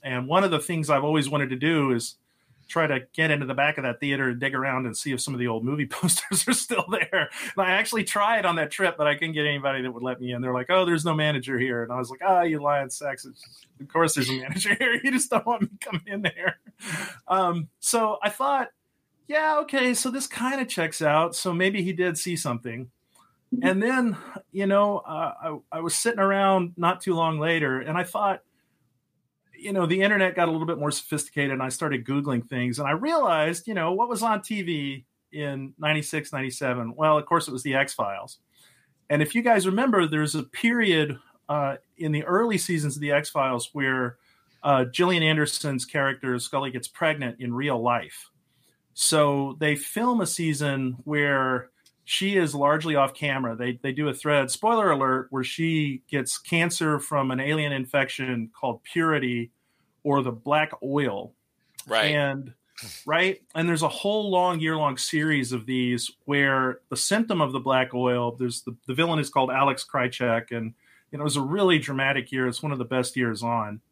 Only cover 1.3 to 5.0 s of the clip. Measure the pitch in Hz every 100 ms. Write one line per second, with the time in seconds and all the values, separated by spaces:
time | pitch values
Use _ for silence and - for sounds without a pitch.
1.3 | 143 135 127 147 160 139 120 - - _
2.3 | _ _ _ _ - 156 135 131 - 160
3.3 | 147 131 131 143 151 131 120 143 139 131
4.3 | 120 135 135 135 131 127 107